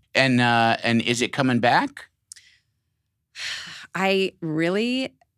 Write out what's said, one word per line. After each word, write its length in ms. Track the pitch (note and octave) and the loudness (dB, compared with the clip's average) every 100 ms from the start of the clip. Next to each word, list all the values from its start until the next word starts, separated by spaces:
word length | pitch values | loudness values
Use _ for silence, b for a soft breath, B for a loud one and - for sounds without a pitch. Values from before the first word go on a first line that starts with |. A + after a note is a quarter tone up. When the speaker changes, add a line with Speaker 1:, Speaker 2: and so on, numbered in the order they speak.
| _ | _
Speaker 1:
And, 280 | - C3 B2 | 0 2 4
uh, 340 | A#2+ A#2 A2+ A2 | 4 4 2 2
and 180 | A#2 A#2 | 0 0
is 200 | A2 A#2+ | 0 0
it 100 | A2+ | -2
coming 280 | - C3 A#2+ | -2 0 2
back? 480 | A#2+ D3+ C#4 - - _ _ b b b _ _ _ _ _ _ _ | 2 2 0 -6 -20 _ _ b b b _ _ _ _ _ _ _
Speaker 2:
<sighs> 60 | B B B B B B F3 | B B B B B B -4
I 380 | F#3+ F#3+ F#3+ - | 0 0 -2 -4
really, 720 | E3 D#3 E3 G3 A#3+ B3+ C4 - _ | -6 -2 0 0 -2 -4 -6 -10 _